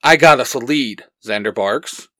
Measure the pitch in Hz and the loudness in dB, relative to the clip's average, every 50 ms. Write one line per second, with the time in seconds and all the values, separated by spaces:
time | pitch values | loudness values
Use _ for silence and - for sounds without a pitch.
0 | - - 165 160 147 165 151 135 127 - - 135 120 123 151 151 135 117 104 98 | 4 4 2 6 6 4 4 4 2 -4 -6 -8 -4 -4 -4 -4 -4 -6 -8 -14
1 | - _ _ _ _ 107 107 104 101 107 101 - 98 98 104 151 160 - - - | -18 _ _ _ _ -8 -8 -6 -4 -6 -4 -4 -2 -2 -2 -4 -6 -10 -18 -18
2 | - _ _ | -20 _ _